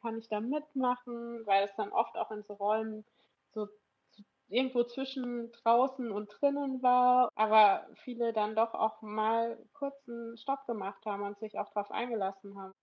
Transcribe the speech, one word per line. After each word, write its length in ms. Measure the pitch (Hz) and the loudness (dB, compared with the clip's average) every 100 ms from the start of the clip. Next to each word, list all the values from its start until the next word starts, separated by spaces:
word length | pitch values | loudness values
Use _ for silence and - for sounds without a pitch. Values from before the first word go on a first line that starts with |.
kann 160 | 226 226 | -8 -8
ich 80 | 226 | -4
da 100 | 208 | -4
mitmachen?" 1040 | 226 294 302 269 254 247 - 233 233 233 220 | -2 -2 -2 -2 0 0 -4 -8 -8 -8 2
Weil 200 | 196 202 | 2 2
es 100 | - | -2
dann 160 | 208 | -2
oft 260 | - 226 - | 0 0 -2
auch 140 | - | -6
in 120 | 214 | -6
so 100 | - | -10
Räumen 520 | 202 202 220 220 214 - _ _ _ _ | -4 0 0 -2 -8 -12 _ _ _ _
so 140 | 214 208 208 _ _ _ - - _ _ | -8 -8 -10 _ _ _ -20 -20 _ _
irgendwo 360 | 220 262 254 | -2 0 0
zwischen 680 | 240 - 269 269 247 240 233 | -2 -2 -6 -6 -6 -6 -8
draußen 600 | - 226 233 262 262 240 | -4 2 4 2 0 -6
und 180 | 208 214 - | -4 -6 0
drinnen 420 | 285 277 277 262 | 0 0 -2 0
war, 460 | 247 247 247 254 247 - | 2 4 6 6 4 2
aber 500 | 214 214 208 185 - - | 4 8 8 6 -2 -14
viele 300 | - 233 233 | -12 -4 -2
dann 220 | 220 214 220 | 0 0 2
doch 180 | 226 | 0
auch 280 | - 220 - | 2 0 -2
mal 560 | 214 214 214 226 233 233 - | -8 -2 0 2 0 -4 -14
kurz 220 | _ 277 277 - | _ -8 -8 -12
einen 300 | 233 233 233 | -10 -10 -10
Stopp 280 | - 277 - | -4 -4 -4
gemacht 400 | 220 190 196 220 | -6 -6 -8 -6
haben 180 | 202 | -6
und 140 | 202 208 | -6 -8
sich 200 | 214 196 | -8 -6
auch 100 | 208 | -4
drauf 200 | - 202 | -4 -4
eingelassen 680 | 190 247 226 196 202 202 202 | -4 -4 -2 -2 -4 -14 -14
haben. 160 | 190 - | -14 -10